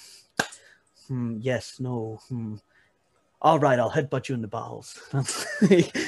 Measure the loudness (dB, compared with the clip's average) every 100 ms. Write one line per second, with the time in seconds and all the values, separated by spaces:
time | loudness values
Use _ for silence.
0 | -20 -20 _ -6 -6 -12 -20 _ _ _
1 | -8 -4 -4 -4 -2 -2 -4 -8 -6 -6
2 | -6 -10 -10 -8 -8 -10 _ _ _ _
3 | _ _ _ _ 2 4 4 4 2 0
4 | 0 -4 -4 -6 -6 -8 -8 -12 -14 -18
5 | -4 -4 -2 -4 -6 2 6 8 6 -2